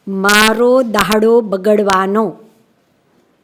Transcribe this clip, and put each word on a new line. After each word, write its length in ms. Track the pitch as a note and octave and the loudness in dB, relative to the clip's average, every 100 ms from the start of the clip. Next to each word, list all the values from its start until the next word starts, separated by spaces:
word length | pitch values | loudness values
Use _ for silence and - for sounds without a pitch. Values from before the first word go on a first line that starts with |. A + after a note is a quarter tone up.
| - | -10
મારો 720 | G3 G3 G#3 A3 A3 A#3+ B3+ | -4 2 2 2 2 2 2
દાડો 580 | A#3+ G#3 F#3 G#3+ A3 A#3 | 0 -2 -2 0 2 0
બગડવાનો, 960 | G#3+ F#3+ G3+ G#3 G3 F#3+ F#3+ G#3 G#3+ D3 - _ _ _ _ _ _ _ _ _ | 0 -4 0 0 0 0 0 -2 -4 -6 -20 _ _ _ _ _ _ _ _ _